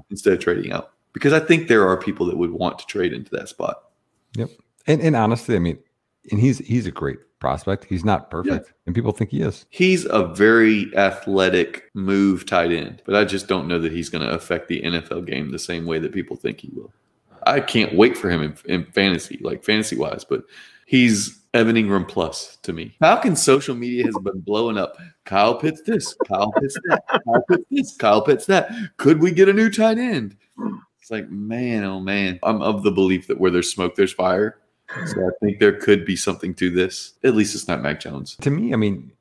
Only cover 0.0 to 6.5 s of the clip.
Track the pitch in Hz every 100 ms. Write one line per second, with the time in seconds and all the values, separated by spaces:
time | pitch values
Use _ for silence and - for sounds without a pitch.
0 | - 196 104 92 - 87 - - - _
1 | _ - 143 160 156 165 165 113 95 92
2 | - - 90 80 85 82 90 - - 104
3 | 90 67 - - - - - - _ _
4 | _ _ _ 113 117 - _ _ - 151
5 | 160 131 107 117 - 104 85 - _ _
6 | _ _ - 107 131